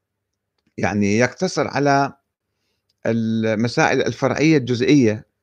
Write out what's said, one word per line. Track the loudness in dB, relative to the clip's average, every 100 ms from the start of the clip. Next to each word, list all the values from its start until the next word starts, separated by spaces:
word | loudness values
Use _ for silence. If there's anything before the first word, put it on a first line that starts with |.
| _ _ _ _ _ _ _ -6
يعني | -4 0 0 2
يقتصر | 0 -2 -6 -4 -4
على | -2 2 2 0 -6 _ _ _ _ _ _ _ _ -4
المسائل | -2 -2 -2 -2 -2 -2 0 0 0
الفرعية | -2 -2 -2 0 2 2
الجزئية، | 0 -2 2 4 4 0 -8 _